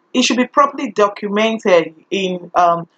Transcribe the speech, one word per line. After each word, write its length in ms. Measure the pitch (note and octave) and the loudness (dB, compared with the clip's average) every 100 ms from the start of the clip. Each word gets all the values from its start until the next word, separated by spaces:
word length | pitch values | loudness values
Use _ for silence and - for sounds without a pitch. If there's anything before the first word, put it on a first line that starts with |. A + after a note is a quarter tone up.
| _ | _
it 80 | B3+ | -2
should 160 | B3 A#3+ | 0 0
be 100 | B3 | 0
properly 440 | D4 C#4 C#4+ B3+ | 2 2 0 -6
documented 1040 | G#3 G3+ - G3+ G3+ A3+ A3 G#3 E3+ D#3+ - - | 0 0 -2 -4 -2 -2 0 2 2 2 -8 -8
in, 400 | G3+ F#3 F3+ F3 - | -4 -4 -6 -4 0
um, 320 | F3 E3+ E3+ | 2 0 -6